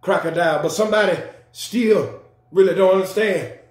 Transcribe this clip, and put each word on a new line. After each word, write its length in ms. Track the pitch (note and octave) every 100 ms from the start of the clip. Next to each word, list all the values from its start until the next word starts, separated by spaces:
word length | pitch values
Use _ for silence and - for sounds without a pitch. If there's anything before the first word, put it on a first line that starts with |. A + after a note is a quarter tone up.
crocodile. 600 | - F3+ E3 D#3+ E3+ D3+
But 100 | D#3+
somebody 460 | - G#3+ G#3+ G3 E3 - - _
still 720 | - - A3+ A3 G3+ A#2+ - - _ _
really 240 | F3 F#3+ E3
don't 200 | F#3+ F#3+
understand 580 | F#3+ - G#3+ F3+ B2 - _